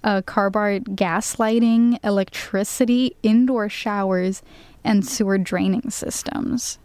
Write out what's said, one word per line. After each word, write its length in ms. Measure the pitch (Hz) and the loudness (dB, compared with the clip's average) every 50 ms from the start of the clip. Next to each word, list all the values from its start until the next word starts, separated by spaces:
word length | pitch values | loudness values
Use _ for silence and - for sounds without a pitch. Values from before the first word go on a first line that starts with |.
| - | 0
uh, 160 | 220 202 190 | 0 0 0
carbide 720 | 185 - - 220 196 196 190 214 208 208 202 196 - 208 196 | -2 -2 -2 0 0 2 0 0 0 0 0 -2 -4 -6 -2
gas 440 | 190 202 175 165 196 220 - - - | -2 -2 0 0 -2 -2 -4 -2 -2
lighting, 600 | 226 220 226 233 233 233 226 233 233 240 240 - - | 0 2 2 4 4 4 4 4 4 4 2 0 0
electricity, 1120 | 214 202 196 190 - - - - - - 190 202 - - - 254 233 240 247 262 247 - _ | 0 0 0 -2 -2 -6 -12 -10 -4 -2 -2 -2 -2 0 0 2 2 2 2 2 0 -4 _
indoor 480 | - 214 220 233 254 254 262 233 208 208 | 2 4 6 6 4 4 2 0 -2 -4
showers, 720 | - - - 220 208 202 196 190 190 180 180 190 190 - - - - - - - - - _ | -6 -6 -6 -4 -2 -2 0 0 0 0 0 -2 -4 -4 -10 -20 -20 -20 -20 -20 -20 -8 _
and 220 | - 214 202 190 | 2 2 2 2
sewer 320 | - - - 220 196 196 196 | 0 -2 -2 0 2 2 0
draining 500 | 180 - - 175 190 190 190 - - - | 0 -2 -2 0 0 0 0 0 -2 -6
systems. 920 | - - - - - - - - - - - - - 247 - - - - _ | -8 -6 -8 -6 -8 -6 -8 -8 -8 -6 -4 -4 -4 -4 -6 -8 -12 -12 _